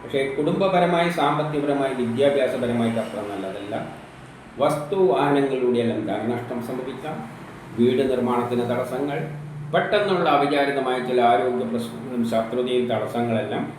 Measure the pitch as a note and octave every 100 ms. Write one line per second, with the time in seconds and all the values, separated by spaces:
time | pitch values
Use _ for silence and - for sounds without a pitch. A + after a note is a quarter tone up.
0 | B2 C#3 C#3 C#3 D3 F#3 F#3+ F3 F3 E3+
1 | F3 E3+ C#3+ D3 D3 D3 D3 C#3 C3+ B2
2 | A#2 A#2 C#3 C#3+ B2+ B2+ A#2+ A#2 A#2 A2+
3 | A2 G#2 G#2 G2+ G2 G2 G2+ A2+ - -
4 | - - - - - - C#3+ D3+ D3 F#3+
5 | F#3 D3+ C#3+ C#3+ C3+ C3 B2 A#2 A2+ A2
6 | - G2+ A2 A#2+ A#2+ A#2+ A#2 B2+ - A#2+
7 | D3+ D#3 - - - - - G#2+ A#2+ B2+
8 | C3 B2 A#2+ B2 A#2 A#2+ A#2+ B2 B2 B2+
9 | C#3+ D3 - - - - - F3 - G#3
10 | G3 F3+ E3 C#3+ C#3+ C#3+ C#3 C3+ B2+ B2+
11 | A#2+ B2 A#2+ A#2+ B2+ A#2+ A#2+ A#2 A2+ A#2
12 | C3 B2 A2+ A2+ A2+ B2 B2+ B2 A#2+ A2+
13 | B2+ A#2+ A#2+ A2+ G#2 - D#2+